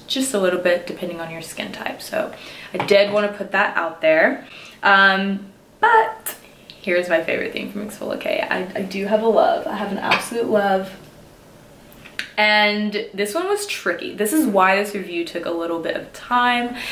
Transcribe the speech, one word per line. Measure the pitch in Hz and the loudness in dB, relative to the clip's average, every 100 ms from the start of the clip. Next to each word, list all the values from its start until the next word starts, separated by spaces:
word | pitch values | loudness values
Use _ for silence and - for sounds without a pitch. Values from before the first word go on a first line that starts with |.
| - | -6
just | 262 262 | -2 0
a | 202 | 2
little | 185 180 | 2 2
bit | 180 175 - | 2 2 -2
depending | - 180 170 | -8 -8 -8
on | 165 | -10
your | 165 | -10
skin | 165 - 202 | -12 -10 -10
type. | - - - | -8 -8 -10
So | - - - - - - - | -6 -4 -4 -8 -16 -18 -10
I | 185 | -4
did | - 202 202 | 4 4 4
wanna | 208 208 | 2 0
put | - 196 | -2 -2
that | 196 208 - | 0 0 0
out | 165 - | -4 0
there. | 160 156 208 262 - - - - | 4 6 4 2 -8 -18 -20 -2
Um, | 196 196 196 190 196 196 - - - - | 4 6 6 4 0 -4 -8 -20 -20 0
but | 453 453 453 - - - - - - - | 4 6 4 -2 -12 -12 -16 -20 -20 -10
here's | - 180 180 | -2 0 2
my | 165 | 0
favorite | 165 - - | 0 -2 -4
thing | - 202 | -6 -6
from | 202 208 | -8 -10
Exfoliate. | - - - 50 50 - | -8 -8 -4 -2 -2 -2
I, | 185 185 | -2 -4
I | - | -6
do | 190 196 196 | -6 -4 0
have | 214 | 2
a | 226 | 4
love. | 202 - - - | 4 4 2 -2
I | 208 | -6
have | 196 | -4
an | 190 | -4
absolute | - - - 233 - | 0 0 -2 -4 0
love. | 214 202 190 190 - - - - - - - - - - - - - - - | 2 2 2 -2 -10 -20 -20 -20 -20 -20 -20 -20 -20 -20 -20 -16 -14 -6 0
And | 214 214 208 208 208 202 - | 4 4 4 2 -2 -4 -4
this | 190 208 | -4 -2
one | 330 370 | 0 0
was | 403 - | -2 -2
tricky. | - 196 175 - | -4 -4 -4 -4
This | 202 214 | -2 0
is | 311 254 | 2 2
why | 196 185 196 | 4 6 4
this | 202 | 0
review | 202 180 175 | -4 -6 -6
took | 170 170 170 | -6 -6 -4
a | |
little | 170 170 170 | -4 -4 -4
bit | 165 - | -4 -6
of | - | -8
time. | - - 247 247 240 240 - - | -14 -2 2 2 2 -2 -6 -10